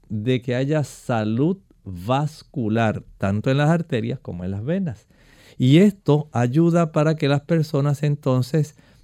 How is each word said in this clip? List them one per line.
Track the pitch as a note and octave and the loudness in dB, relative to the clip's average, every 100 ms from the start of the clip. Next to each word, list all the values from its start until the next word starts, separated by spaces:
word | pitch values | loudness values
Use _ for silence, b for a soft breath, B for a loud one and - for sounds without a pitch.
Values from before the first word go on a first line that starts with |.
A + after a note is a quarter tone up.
| - | -10
de | A2 A2+ B2+ | -6 -2 -2
que | B2+ B2 | -2 -4
haya | C#3 D#3 | -2 -2
salud | C#3 - - A#2 G#2+ A#2 D#3+ G3 _ _ | -4 -8 -4 -2 -2 0 0 -2 _ _
vascular, | - F2+ G2 C3+ D3+ - - C#3+ G#2+ A2 A2+ - - - | -14 -10 -4 -2 -2 -8 -12 -6 -2 0 0 -2 -8 -6
tanto | G2 G#2 C3+ | -2 -2 0
en | C3+ | 0
las | D3 | 2
arterias | E3+ E3 A#2+ A#2 C3 | 0 0 -4 -4 -8
como | - F2 | -10 -10
en | F2+ | -8
las | G2 | -6
venas. | B2 F#3+ F3 G2+ _ b b b b - | -4 -4 -4 -8 _ b b b b -2
Y | C3 D3+ | 4 6
esto | G3+ - - D3 D3+ | 6 4 0 0 0
ayuda | A#2 B2 D3 E3+ E3+ D#3+ | -2 0 2 2 2 0
para | D#3 D3+ | 0 0
que | D#3 C#3 | 0 0
las | C#3+ | -2
personas | - E3 D3+ C#3 C#3+ C#3 | 0 -2 0 0 0 0
entonces | D3 D3 C3+ B2+ B2 D#3+ D3 b b b | -2 -2 0 0 0 0 -2 b b b